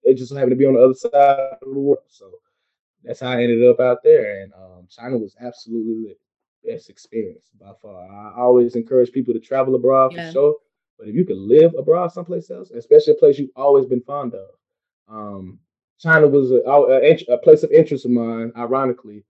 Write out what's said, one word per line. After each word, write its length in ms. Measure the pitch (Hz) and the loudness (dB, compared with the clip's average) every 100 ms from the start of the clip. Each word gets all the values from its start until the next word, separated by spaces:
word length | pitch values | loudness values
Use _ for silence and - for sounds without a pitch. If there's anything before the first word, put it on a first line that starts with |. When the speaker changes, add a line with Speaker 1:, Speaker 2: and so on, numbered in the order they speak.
Speaker 1:
It 120 | - 127 | 0 -2
just 180 | 123 | -4
happened 180 | 139 127 | -6 -4
to 40 | 127 | 0
be 100 | 135 | 0
on 80 | |
the 80 | 127 | 4
other 120 | 131 | 2
side 180 | 131 120 | 2 -4
of 460 | 143 139 139 135 131 | 0 2 0 -6 -12
the 180 | 135 139 | -12 -6
world. 200 | 139 143 _ | -2 -2 _
So 240 | _ 98 90 _ _ _ _ _ _ | _ _ -20 _ _ _ _ _ _
that's 160 | 117 117 | -18 -12
how 100 | 127 | -8
I 120 | 127 | -4
ended 200 | 120 117 123 | 0 4 4
up 120 | 123 | 4
out 240 | 127 123 | 0 2
there. 380 | 156 156 107 101 | 4 4 2 -12
And, 120 | 98 | -16
um, 340 | 92 92 90 90 | _ -20 -20 _
China 280 | _ 120 127 | _ -10 -8
was 180 | 101 _ | -8 _
absolutely 560 | 123 - 113 113 110 110 110 | -20 -18 -12 -10 -8 -10 -12
lit. 100 | 92 _ _ _ _ 110 | -20 _ _ _ _ -14
Best 240 | 117 _ | -14 _
experience 640 | _ _ 113 98 80 _ 104 | _ _ -12 -12 -16 _ _
by 120 | 98 95 | -20 -20
far. 280 | 107 92 92 | -20 -20 -20
I 300 | 101 104 120 | -20 -20 -2
always 360 | 123 123 120 120 | 2 2 2 -4
encourage 360 | 113 127 123 | -2 -2 0
people 220 | 135 127 | -4 -6
to 60 | 110 | -8
travel 360 | _ 135 131 131 | _ -4 -2 -2
abroad 360 | 135 135 131 | 0 2 0
for 60 | 170 | -2
Speaker 2:
Yeah. 140 | 165 | -8
Speaker 1:
sure. 240 | 175 147 151 _ _ _ _ | -2 0 -2 _ _ _ _
But 120 | 104 | -8
if 60 | 120 | -4
you 100 | 180 | -4
can 220 | 95 98 | -6 2
live 280 | 143 165 160 | 4 4 0
abroad 320 | 151 170 175 | -2 -2 -2
someplace 400 | 180 175 175 - | -10 -12 -12 -12
else, 220 | - - | -18 -16
especially 420 | 120 - 151 151 | -20 4 4 4
a 40 | 151 | 4
place 200 | 151 139 | 4 2
you've 120 | 135 131 | -6 -4
always 300 | 143 139 127 | 2 2 0
been 160 | 123 | -6
fond 320 | 123 143 127 | -6 -10 -10
of, 160 | 98 95 _ _ _ _ _ _ | -14 -20 _ _ _ _ _ _
um, 500 | 110 104 98 92 - _ _ _ _ | -18 -16 -16 -18 -20 _ _ _ _
China 280 | 160 160 147 | 0 2 4
was 240 | 139 127 | 2 2
a, 60 | 127 127 | 0 2
a, 680 | 143 143 131 143 165 - | 2 2 2 2 0 0
a 40 | - | 0
place 240 | - 151 | 4 4
of 80 | 151 | 4
interest 340 | 151 156 135 123 | 2 2 -4 -4
of 60 | |
mine, 400 | 120 117 113 117 117 | -4 -4 -8 -12 -12
ironically. 680 | 120 131 131 123 107 104 | -6 -4 -4 -8 -14 -20